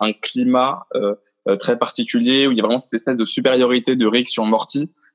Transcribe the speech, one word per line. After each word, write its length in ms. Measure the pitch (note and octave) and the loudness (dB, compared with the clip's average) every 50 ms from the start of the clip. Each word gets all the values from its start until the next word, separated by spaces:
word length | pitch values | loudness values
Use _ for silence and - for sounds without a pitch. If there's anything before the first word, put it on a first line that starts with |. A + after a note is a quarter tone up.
un 120 | G#2 G#2+ G#2 | -2 -2 -2
climat, 720 | - - - - B2 B2 B2+ B2+ B2+ B2+ C3+ - - - - - | -4 -8 -6 -4 -2 0 2 2 2 2 0 -2 -4 -8 -6 -4
euh, 200 | C3 G#2 G2+ G#2 - _ _ _ _ _ - | -2 -2 -2 -2 -4 _ _ _ _ _ -2
euh, 80 | G2+ | -2
très 200 | G2 - - A#2+ | 0 0 -2 -2
particulier, 720 | A#2+ - - - - A#2 - - A#2+ A#2 B2+ C3 C#3 C#3 | 0 -2 -4 -4 -6 -4 -2 0 0 2 2 2 2 2
où 60 | C3+ B2 | 2 2
il 40 | |
y 40 | A2 | 2
a 20 | G#2 | 2
vraiment 160 | A2 A#2 C3 | 2 0 -2
cette 160 | - - - | -2 -4 -6
espèce 220 | A2+ - C#3 B2+ | -4 -2 -2 -2
de 80 | A#2 A2 | -2 -2
supériorité 720 | - - D3 B2+ C3+ C3 B2+ B2+ B2 B2 B2 A#2 - C3 | -2 -2 0 2 2 4 4 4 4 2 0 0 0 0
de 100 | B2+ A2+ | 2 2
Rick 220 | G#2+ A2+ B2 B2 - | 2 2 2 0 0
sur 160 | - A#2 A2 | -2 -2 0
Morty, 480 | A2 A2+ A2 - - - C#3 D3+ D#3+ - _ - - _ | 0 0 0 -2 -2 -4 -4 -6 -6 -10 _ -20 -20 _